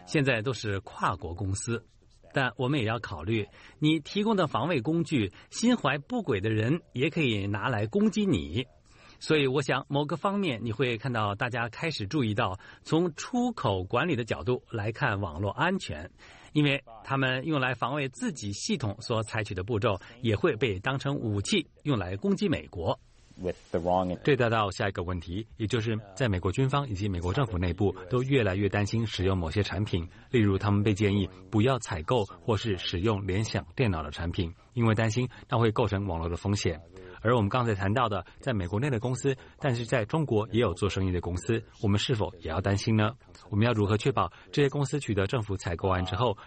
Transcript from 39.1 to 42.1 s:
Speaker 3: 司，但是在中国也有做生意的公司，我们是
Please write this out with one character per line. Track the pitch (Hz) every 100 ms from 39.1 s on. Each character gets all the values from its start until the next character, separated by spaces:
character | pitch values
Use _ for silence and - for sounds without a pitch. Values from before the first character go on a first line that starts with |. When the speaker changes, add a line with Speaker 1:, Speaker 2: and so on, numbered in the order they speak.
| 127
Speaker 3:
司， | 139 131 - -
但 | 139 120
是 | 113
在 | 131 104
中 | 160 143
国 | 107 120
也 | 113
有 | 117
做 | 98 98
生 | 98 95
意 |
的 | 87
公 | 87 90
司， | - 113 - -
我 | 104
们 | 104
是 | -